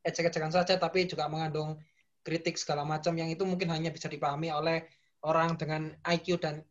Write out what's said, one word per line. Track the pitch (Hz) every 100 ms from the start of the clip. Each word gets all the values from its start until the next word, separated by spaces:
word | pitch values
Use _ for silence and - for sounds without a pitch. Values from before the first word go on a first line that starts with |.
ejek-ejekan | 170 165 170 170 156
saja, | 175 175 185
tapi | 170 185
juga | 180 151 151
mengandung | 156 156 151 151 156 - _ _ _
kritik | - 165 165
segala | 165 - 147
macam | 147 156 156
yang | 165 165
itu | 165
mungkin | 190 180 185
hanya | 160 160
bisa | 156 151
dipahami | 147 147 143 160
oleh | 151 160 165 165 _ _ _
orang | 151 160 165 160
dengan | 151 156 156 -
I | - 170
Q | 165 175
dan | 160 151 -